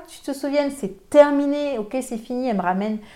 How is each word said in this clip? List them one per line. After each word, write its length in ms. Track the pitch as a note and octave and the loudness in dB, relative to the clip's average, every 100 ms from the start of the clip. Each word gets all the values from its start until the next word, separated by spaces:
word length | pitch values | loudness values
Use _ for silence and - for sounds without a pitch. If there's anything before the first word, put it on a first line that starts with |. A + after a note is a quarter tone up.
| - | -8
tu 120 | - | -14
te 120 | - | -10
souviennes, 380 | C#4 C#4+ C#4+ C#4+ | -6 -2 0 -2
c'est 400 | C#4 F#3+ - - | -4 -8 -10 4
terminé. 720 | D4 D4 C#4+ C#4+ D4 C#4+ B3 | 6 8 4 0 -2 -2 -4
Ok, 180 | G#3 C4 | -6 -6
c'est 160 | B3+ A3+ | -6 -8
fini. » 300 | A#3 B3 B3+ | -8 -4 -2
Elle 80 | G3+ | 0
me 40 | |
ramène 380 | F3 F#3 G#3+ G#3+ G#3 | 0 0 -2 -4 -10